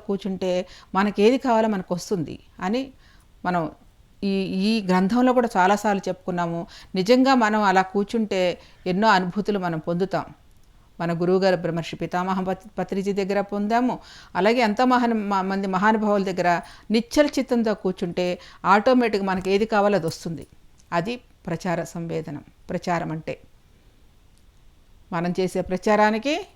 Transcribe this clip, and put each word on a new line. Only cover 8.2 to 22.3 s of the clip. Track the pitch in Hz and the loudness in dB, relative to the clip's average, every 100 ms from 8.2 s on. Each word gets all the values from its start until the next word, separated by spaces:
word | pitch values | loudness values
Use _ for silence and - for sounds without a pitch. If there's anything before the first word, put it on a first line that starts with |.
| 214 190 180 - - - 180 | -2 0 0 -2 -14 -10 -4
ఎన్నో | 180 220 | 2 4
అనుభూతులు | 190 185 208 208 202 | 4 2 -4 -2 -2
మనం | 180 160 | -2 -4
పొందుతాం. | 165 175 190 165 - 147 - - - _ _ - | -4 -2 -2 -4 -6 -18 -20 -20 -20 _ _ -6
మన | 170 | -4
గురువుగారు | 170 180 185 190 175 | -2 2 2 2 0
బ్రహ్మర్షి | 170 170 160 160 | -2 -4 -8 -8
పితామహ | 165 180 185 185 | -6 -4 -2 -4
పత్-, | 185 185 - - | -4 -6 -8 -10
పత్రిజీ | 180 202 196 | -6 -4 -4
దగ్గర | 196 190 202 | -4 -2 -2
పొందాము. | 196 208 208 233 247 170 - - - 180 | -2 -4 -2 0 0 -4 -12 -20 -8 0
అలాగే | 196 240 | 2 2
ఎంతో | 220 208 254 | 2 2 2
మహాను-, | 247 240 220 202 | 4 2 0 0
మ-, | 196 | -2
మంది | 190 196 196 | 0 -2 -2
మహానుభావుల | 185 208 226 208 208 | 2 2 2 2 2
దగ్గర | 196 185 175 170 - - - | 0 0 2 0 -2 -20 0
నిశ్చల | 220 226 - 294 | 0 2 2 2
చిత్తంతో | - - 240 226 | 2 0 0 0
కూర్చుంటే | 202 190 185 180 170 180 180 - - 170 | -2 -4 -4 -6 -2 -2 -4 -12 -6 2
ఆటోమేటిక్‌గా | 202 233 254 233 202 196 | 4 6 4 2 0 -2
మనకి | 185 185 | -2 0
ఏది | 196 220 | 0 2
కావాలో | 214 202 202 | 2 2 2
అది | 160 | -2
వస్తుంది. | - 170 147 - - - _ _ | -6 -10 -10 -14 -20 -20 _ _
అది | 175 202 247 _ _ - | -4 -4 -8 _ _ -8
ప్రచార | 165 190 165 | -6 -4 -4
సంవేదనం. | 165 175 165 160 156 | -6 -10 -8 -8 -8